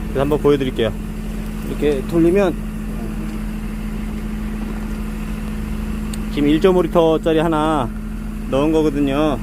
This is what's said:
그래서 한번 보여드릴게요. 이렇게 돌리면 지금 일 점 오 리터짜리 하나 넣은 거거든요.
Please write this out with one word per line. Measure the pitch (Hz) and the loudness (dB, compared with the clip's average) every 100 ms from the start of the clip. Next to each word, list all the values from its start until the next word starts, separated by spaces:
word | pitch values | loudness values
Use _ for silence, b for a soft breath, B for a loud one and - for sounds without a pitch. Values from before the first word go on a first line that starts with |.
그래서 | - 127 | -2 0
한번 | 143 147 | 2 4
보여드릴게요. | 143 147 131 113 110 - - - - - - - - | 4 4 2 0 -2 -2 -8 -8 -6 -6 -6 -6 -6
이렇게 | - 143 139 - | 0 0 0 0
돌리면 | 165 165 196 185 - - - - 110 110 - - - - 214 214 214 214 214 214 214 214 214 214 214 214 220 214 - 214 107 107 107 107 110 107 - - - - - - | 4 4 6 2 0 -6 -6 -6 -6 -4 -4 -6 -4 -4 -4 -6 -6 -4 -4 -4 -4 -4 -4 -4 -4 -4 -4 -4 -4 -4 -4 -4 -4 -4 -4 -4 -4 -4 -4 -4 -4 -4
지금 | 143 143 | 2 4
일 | 156 | 6
점 | 190 180 | 6 4
오 | |
리터짜리 | 170 175 160 156 165 160 | 4 4 4 4 2 2
하나 | 165 156 156 156 113 107 - - - - - | 2 2 2 0 -2 -4 -8 -6 -6 -6 -2
넣은 | 131 151 | 0 2
거거든요. | 160 156 143 139 135 156 123 | 2 2 2 0 2 2 0